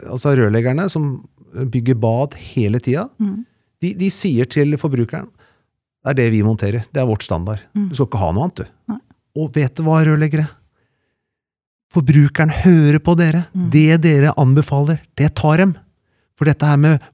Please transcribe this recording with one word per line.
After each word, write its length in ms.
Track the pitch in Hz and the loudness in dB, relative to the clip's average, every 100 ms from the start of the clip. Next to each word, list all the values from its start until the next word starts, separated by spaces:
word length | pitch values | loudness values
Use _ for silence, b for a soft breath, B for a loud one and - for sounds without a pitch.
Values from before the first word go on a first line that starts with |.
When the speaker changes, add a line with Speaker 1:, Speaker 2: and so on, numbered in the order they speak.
Speaker 1:
altså 340 | - 127 147 135 | -12 -6 -2 2
rørleggerne 480 | 107 113 120 143 190 | 2 0 -2 -2 -4
som 200 | 160 147 123 - _ _ | -4 -4 -6 -14 _ _
bygger 460 | 85 131 123 117 120 | -10 -6 -4 -2 0
bad 400 | 113 117 143 - | 0 -2 -4 -8
hele 380 | - - 104 120 | -10 -2 -2 -2
tiden, 300 | 123 139 247 - | -2 -4 -4 -6
Speaker 2:
Mm. 260 | 208 196 247 _ _ - | -6 -6 -12 _ _ -8
Speaker 1:
de, 80 | 175 | -8
de 140 | 196 190 | -4 -4
sier 380 | - 202 120 127 | -4 -2 -2 -2
til 300 | 151 147 147 | 0 -2 -2
forbrukeren, 500 | 156 131 113 - - _ _ _ _ _ _ _ 127 | -4 -4 -4 -6 -14 _ _ _ _ _ _ _ -6
«Det 40 | |
er 60 | 135 | 0
det 140 | 117 | 0
vi 80 | 110 | 2
monterer, 440 | 107 110 101 113 - | 0 0 -4 -4 -6
det 140 | 139 | -4
er 40 | 127 | -2
vårt 160 | 107 | -4
standard. 380 | - 82 90 107 - | -4 -6 -6 -10 -8
Speaker 2:
Mm. 180 | 208 196 | -6 -6
Speaker 1:
Du 60 | 139 | -4
skal 120 | 131 | -4
ikke 140 | 104 | -2
ha 80 | 87 | -2
noe 140 | 92 175 | -2 -4
annet, 140 | - | -8
du.» 20 | - _ - | -16 _ -14
Speaker 2:
Nei. 140 | 220 _ _ _ 147 | -14 _ _ _ -10
Speaker 1:
Og 140 | 156 | -6
vet 240 | 151 131 - | -4 -4 -2
du 80 | |
hva, 160 | 160 160 | 0 2
rørleggere? 460 | 156 151 156 151 151 - _ _ _ _ _ _ _ _ _ _ _ _ _ | 2 0 0 -2 -4 -8 _ _ _ _ _ _ _ _ _ _ _ _ _
Forbrukeren 560 | 175 131 147 143 - 156 | -2 4 6 4 2 -2
hører 460 | - 185 170 147 151 | 2 4 4 4 2
på 140 | 170 170 | 2 2
dere. 280 | 165 160 170 | 2 0 -4
Speaker 2:
Mm. 180 | 190 170 | -4 0
Speaker 1:
Det 300 | 151 156 165 | 4 4 4
dere 320 | 160 143 147 - | 2 4 2 2
anbefaler, 640 | 131 139 147 139 147 156 - - | 2 2 2 0 0 -2 -6 -2
det 100 | 151 - | -2 0
tar 240 | 156 160 | 0 2
dem. 140 | 196 160 _ _ _ _ _ - | 2 -2 _ _ _ _ _ -4
For 80 | 147 | 0
dette 160 | 139 151 | 0 2
her 140 | 143 | 4
med 220 | 151 147 B | 4 2 B